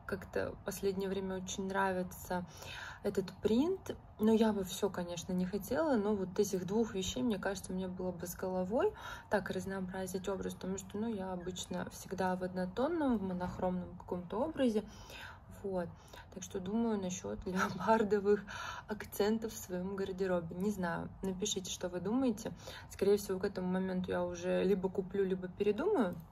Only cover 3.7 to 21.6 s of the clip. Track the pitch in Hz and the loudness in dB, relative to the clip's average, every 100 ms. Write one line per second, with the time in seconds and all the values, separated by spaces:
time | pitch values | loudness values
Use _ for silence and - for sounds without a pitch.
3.7 | 381 - - - - 214 220 220 202 185 | 2 -2 -10 -12 2 6 8 8 4 0
4.7 | - 202 185 175 175 - 180 185 202 - | 0 0 0 -4 -4 -2 0 2 0 0
5.7 | 262 320 247 202 208 180 190 202 185 180 | 2 4 4 4 2 0 2 2 2 2
6.7 | 214 226 190 190 254 254 190 190 196 - | 2 2 0 -2 0 0 2 0 -4 -4
7.7 | 185 185 185 180 175 175 - 185 185 185 | -4 -4 -2 -4 -4 -8 -4 -2 0 2
8.7 | 240 415 - - - - 208 190 185 190 | 4 2 0 -8 -12 0 0 2 -2 -2
9.7 | 190 185 190 190 185 185 190 185 180 185 | -4 -4 -4 -4 -4 -2 -2 -4 -4 -4
10.7 | 190 - 208 233 208 185 185 175 180 - | -4 -4 -4 -2 -2 -4 -4 -6 -8 -6
11.7 | 180 185 - - 185 185 185 185 185 185 | -6 -6 -8 -8 -2 0 0 -2 -2 -4
12.7 | 185 277 349 277 226 190 180 180 - 185 | 0 0 2 2 2 0 -2 -2 0 0
13.7 | 180 175 - - 180 180 202 311 320 262 | 0 -4 -10 -6 -4 -2 -2 -2 2 4
14.7 | 214 - - - - - - - - 202 | 4 -2 -10 -14 -14 -14 -16 -18 -8 -2
15.7 | 180 170 - - - - - - 196 185 | -2 -2 -8 -16 -18 -14 -12 -8 -6 -2
16.7 | 220 233 208 185 185 196 214 196 185 202 | 2 2 2 0 -4 -6 -4 -2 0 0
17.7 | 185 190 220 208 208 196 208 - - - | 0 4 6 6 4 6 4 2 -8 -8
18.7 | - - 208 - - 202 220 220 - - | -8 -8 -8 -8 2 4 4 0 -8 -6
19.7 | 180 185 196 196 185 190 180 165 175 202 | -4 -2 -2 -4 -2 0 0 0 -2 0
20.7 | 196 175 170 170 - 190 185 208 196 | 0 -2 -2 -6 -4 -4 -2 -2 -2